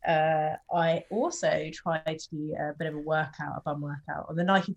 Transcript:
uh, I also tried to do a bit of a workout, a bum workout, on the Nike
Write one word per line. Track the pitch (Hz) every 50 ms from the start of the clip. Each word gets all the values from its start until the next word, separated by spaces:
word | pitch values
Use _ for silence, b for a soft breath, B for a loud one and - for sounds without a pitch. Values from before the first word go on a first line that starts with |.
| -
uh, | 170 165 156 156 160 160 156 151 156 156 - _ - -
I | 170 165 165 165 - - -
also | 190 220 277 349 339 - - 156 156 156 156 160
tried | 156 - - 170 165 160 160 160 160
to | 160 - -
do | 165 151 151 151 151 151
a | 147 151 147 147
bit | 165
of | 156 151
a | 151
workout, | 147 156 156 156 156 151 - - 151 143 -
a | -
bum | - 151 147 147
workout, | 147 143 143 143 - - - - - -
on | 160
the | 165 175
Nike | 190 196 190 185 - 185